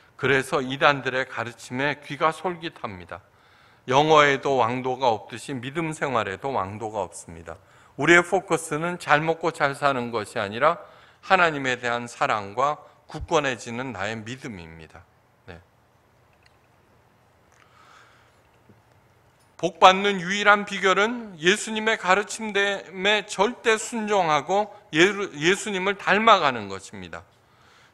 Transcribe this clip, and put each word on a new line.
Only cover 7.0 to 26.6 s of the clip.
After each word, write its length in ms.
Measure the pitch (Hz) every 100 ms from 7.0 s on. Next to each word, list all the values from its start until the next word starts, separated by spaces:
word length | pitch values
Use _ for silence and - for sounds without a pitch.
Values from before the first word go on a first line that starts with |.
없습니다. 540 | 92 - - 85 85 82 _ _ _ -
우리의 280 | 147 175 175
포커스는 720 | 196 - - - 151 170 175
잘 220 | - 147
먹고 320 | 160 160 170
잘 220 | 151 147 135
사는 360 | 143 135 120
것이 280 | 117 104 123
아니라 400 | 101 107 143 170 - - - _
하나님에 560 | - 190 170 147 131 123
대한 300 | 120 120 120
사랑과 720 | - 143 113 101 104 139 151 - _ _
굳건해지는 840 | 156 - 160 143 117 - 117 131
나의 240 | 101 98 113
믿음입니다. 880 | 107 131 139 101 82 82 80 82 - _ _ _ -
네. 140 | 87 - _ _ _ _ _ _ _ _ _ _ _ _ _ _ _ _ _ _ _ _ _ - - - _ _ _ _ _ _ _ _ _ _ _ _ _ _ -
복 240 | 165 185
받는 400 | 190 190 202 196
유일한 440 | 170 202 208 202 196
비결은 720 | 196 190 185 214 240 220 175
예수님의 600 | 160 208 - 220 220 214
가르침에 1300 | 180 190 208 - 220 196 202 196 - 185 190 214 202
절대 500 | - 208 240 240 220
순종하고 960 | - 240 214 208 175 151 139 196 208 - -
예루-, 400 | 156 185 202 202 147
예수님을 640 | 156 196 - 196 185 196
닮아가는 720 | - 190 226 202 151 123